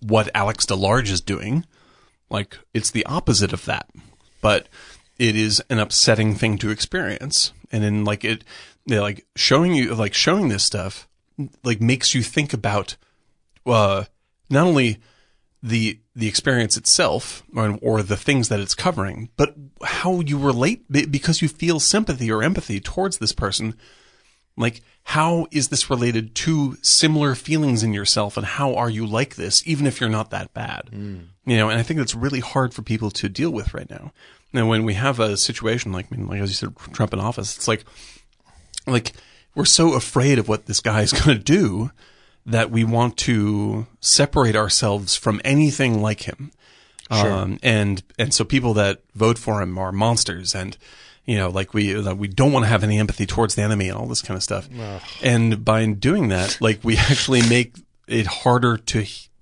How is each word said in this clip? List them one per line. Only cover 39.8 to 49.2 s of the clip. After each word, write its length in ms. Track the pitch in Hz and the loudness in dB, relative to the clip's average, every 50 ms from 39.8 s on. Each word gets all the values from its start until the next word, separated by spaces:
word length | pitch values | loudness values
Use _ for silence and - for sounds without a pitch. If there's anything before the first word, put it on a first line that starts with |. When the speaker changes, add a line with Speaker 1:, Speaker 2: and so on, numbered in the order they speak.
| 165 165 139 | 4 4 4
Speaker 1:
afraid 440 | 127 - - - 131 127 143 139 117 | 2 -2 0 0 2 4 4 4 4
of 80 | 101 - | 2 2
what 180 | 107 107 - | -2 -2 -2
this 140 | - 104 - | -4 -4 -2
guy 220 | - 117 107 110 | 0 0 2 2
is 100 | 104 98 | 2 2
<laughs> 60 | - - | 2 4
gonna 200 | - 151 135 104 | 4 4 4 4
do 540 | 98 - 151 202 180 107 90 101 117 139 - _ - _ _ _ _ _ _ _ - | 4 2 4 4 4 2 0 -2 -6 -6 -8 _ -20 _ _ _ _ _ _ _ -8
that 240 | 113 113 113 113 - | -2 0 0 0 2
we 120 | 113 113 | 2 2
want 340 | 113 113 117 117 120 120 - - | 2 2 2 2 2 0 0 -2
to 680 | - - 120 107 104 104 104 101 104 107 104 107 113 - _ - | -2 0 2 2 2 0 0 -2 -2 -2 -4 -4 -6 -10 _ -6
separate 560 | - - - - 143 143 - 156 131 113 107 | 0 2 4 4 2 2 2 2 2 2 2
ourselves 580 | 107 110 98 - - - 107 101 104 101 87 - | 2 0 0 0 0 0 0 -2 -2 -2 -4 -4
from 260 | - - 117 107 101 - | -2 0 -2 -2 0 0
anything 560 | 131 139 147 151 147 135 - 139 123 113 107 | 2 4 4 4 4 2 2 0 2 2 2
like 220 | 104 107 107 - | 0 0 -2 -4
him. 280 | - - - - 139 147 _ _ _ _ _ _ _ _ _ - - - | -6 -12 -10 -12 -14 -18 _ _ _ _ _ _ _ _ _ -18 -10 -4
Speaker 2:
Sure. 180 | 117 107 104 107 | 0 0 2 2
Speaker 1:
Um, 280 | 101 95 95 95 98 - | 0 -2 -2 -4 -4 -2
and, 400 | - 127 113 107 104 101 98 92 - _ - - | 0 2 2 2 2 0 -2 -4 -6 _ -4 -4
and 140 | 117 143 - | -2 0 0
so 100 | - 110 | 0 0
people 300 | - 143 131 120 120 110 | 0 0 0 2 2 2
that 280 | 107 101 98 98 - _ _ - | 2 2 2 0 -4 _ _ -4
vote 220 | 107 | 0